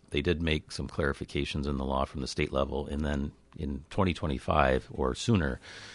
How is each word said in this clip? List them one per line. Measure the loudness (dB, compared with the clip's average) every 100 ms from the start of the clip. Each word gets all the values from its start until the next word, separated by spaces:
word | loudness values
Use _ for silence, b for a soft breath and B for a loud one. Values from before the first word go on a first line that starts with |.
| -4
they | 0
did | 2 2
make | 2 0 0
some | -8 -6
clarifications | 0 0 0 -4 -2 -2 -2 0
in | 0
the | 0
law | 0
from | 0 -4
the | -6
state | -2 0
level. | 0 0 -2 -4
And | -2
then | 0 0 -2 -8 -18 -8
in | -6 -6 -6
twenty | 0 0
twenty-five | 0 -2 -4 2 4 6 4 0
or | -2 0
sooner, | 0 2 4 4 -2 B B B